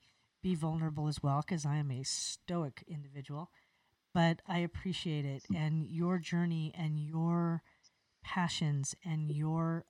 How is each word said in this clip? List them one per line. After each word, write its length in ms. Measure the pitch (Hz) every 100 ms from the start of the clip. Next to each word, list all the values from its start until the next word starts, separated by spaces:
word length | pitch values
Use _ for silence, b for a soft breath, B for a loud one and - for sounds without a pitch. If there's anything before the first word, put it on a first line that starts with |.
| _ _ _ _
be 120 | 185
vulnerable 540 | 165 156 160 160 151 151
as 140 | 143
well, 200 | 143 143
'cause 220 | - 170 143
I 100 | 151
am 140 | 143
a 120 | 127
stoic 800 | 135 - - - - 175 147 - -
individual. 640 | 151 139 143 135 147 180 _ _ _ _ _ _
But 280 | 175 165 170 -
I 120 | 175
appreciate 640 | 175 - 190 - 170 151
it, 220 | 139 139 -
and 320 | 175 156 160 151
your 320 | 165 175 185
journey 540 | 156 170 175 165 156
and 240 | 175 156 151
your 640 | 147 160 170 170 170 170 _ _ _ _ _ _
passions 720 | - 190 175 - 151 143 139 -
and 260 | 170 156 151
your 540 | 147 156 160 165 165